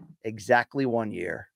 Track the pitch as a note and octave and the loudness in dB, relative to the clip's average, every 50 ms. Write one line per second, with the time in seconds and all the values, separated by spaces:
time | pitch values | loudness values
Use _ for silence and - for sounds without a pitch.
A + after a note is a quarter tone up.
0 | - - - _ - A2 A2 G#2 F#2+ - A#2+ A#2+ A#2 - - C#3 C3+ B2 A#2 A#2 | -20 -20 -20 _ -10 -10 -10 -4 2 4 4 4 4 2 -2 -2 0 0 0 0
1 | A2 G#2 F2+ F2 F2 F2+ E2 - - - _ | -2 -2 -4 -6 -6 -6 -6 -8 -10 -16 _